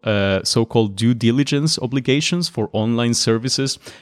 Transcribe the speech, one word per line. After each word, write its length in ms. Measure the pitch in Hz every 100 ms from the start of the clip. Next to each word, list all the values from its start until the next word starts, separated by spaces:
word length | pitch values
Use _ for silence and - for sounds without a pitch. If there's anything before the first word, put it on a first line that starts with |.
uh, 380 | 113 104 98 95
so-called 520 | - 117 113 120 107 98
due 180 | 117
diligence 640 | 120 113 123 139 143 156 -
obligations 680 | 123 135 123 143 151 175 170
for 200 | - 107
online 400 | 107 107 117 117
services 680 | 117 - 113 127 - 135 - - -